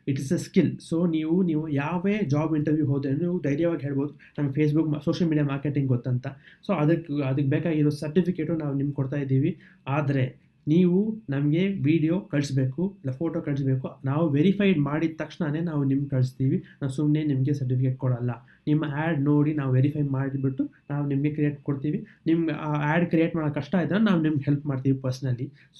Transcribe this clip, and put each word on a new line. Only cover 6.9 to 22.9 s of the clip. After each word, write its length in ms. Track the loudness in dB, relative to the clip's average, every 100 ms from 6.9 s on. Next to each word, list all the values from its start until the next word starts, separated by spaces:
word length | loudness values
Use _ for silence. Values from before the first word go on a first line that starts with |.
| 2 0 -4
ಅದಕ್ಕೆ 280 | 0 0 2
ಬೇಕಾಗಿರೋ 400 | 2 0 2 2
ಸರ್ಟಿಫಿಕೇಟು 680 | 0 0 0 0 -2 -4 -2
ನಾವು 180 | -2
ನಿಮ್ಗೆ 200 | -2 -2
ಕೊಡ್ತಾ 220 | -2 -4 -2
ಇದ್ದೀವಿ. 420 | 0 2 2 -2 -14 _ -4
ಆದ್ರೆ 580 | -2 0 0 0 -4 _ _ 2
ನೀವು 540 | 4 4 4 0 -4 -6
ನಮ್ಗೆ 380 | -2 0 2 0
ವಿಡಿಯೋ 520 | 0 2 2 2 0
ಕಳಿಸ್ಬೇಕು, 800 | -2 -4 0 0 -2 -2 -4 -4
ಇಲ್ಲ 80 | -10
ಫೋಟೋ 280 | -4 -4 -4
ಕಳಿಸ್ಬೇಕು. 480 | -4 -2 0 -2 -4 -6
ನಾವು 260 | -4 0 2
ವೆರಿಫೈಡ್ 480 | 4 2 4 2 2
ಮಾಡಿದ 320 | 0 0 -2 -4
ತಕ್ಷಣನೇ 440 | -12 -4 -4 -2
ನಾವು 240 | -2 0
ನಿಮ್ಗೆ 240 | 0 0 0
ಕಳಿಸ್ತೀವಿ. 500 | 0 0 0 0 0
ನಾವು 340 | -4 -8 -6
ಸುಮ್ನೆ 320 | 0 2 2
ನಿಮ್ಗೆ 280 | 2 0 0
ಸರ್ಟಿಫಿಕೇಟ್ 460 | 0 0 0 0 0
ಕೊಡಲ್ಲ. 320 | -2 0 -2 -6 -12 _ 0
ನಿಮ್ಮ 180 | 0 0
ಆ್ಯಡ್ 320 | -2 -2 0
ನೋಡಿ 300 | 2 4 2
ನಾವು 180 | 0 2
ವೆರಿಫೈ 300 | 2 2 0
ಮಾಡಿಬಿಟ್ಟು 680 | -2 -2 -2 -2 -2 -2 -6 -6 -8
ನಾವು 160 | -4 -2
ನಿಮ್ಗೆ 240 | 0 0
ಕ್ರಿಯೇಟ್ 320 | 0 -2 -2
ಕೊಡ್ತೀವಿ. 440 | -6 -4 -2 -4 -8 _ 0
ನಿಮ್ಗೆ 260 | 2 2
ಆ 400 | -2 -2 0 2